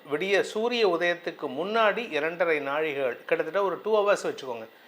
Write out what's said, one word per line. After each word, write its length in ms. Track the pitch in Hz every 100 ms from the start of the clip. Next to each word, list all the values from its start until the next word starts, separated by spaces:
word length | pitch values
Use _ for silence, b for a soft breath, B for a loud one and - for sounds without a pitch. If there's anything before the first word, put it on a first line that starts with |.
| 147
விடிய 300 | 143 190 190
சூரிய 460 | - 214 233 240 202
உதயத்துக்கு 580 | 165 175 170 170 165 143
முன்னாடி 640 | 135 190 226 214 190 233
இரண்டரை 480 | 147 160 175 170 151
நாழிகைகள், 640 | 139 147 160 139 131 - -
கிட்டத்தட்ட 380 | 165 160 190
ஒரு 160 | 190 160
டூ 140 | 208 214
ஹவர்ஸ் 260 | 202 175
வச்சுக்கோங்க. 440 | 170 - 131 117 110 B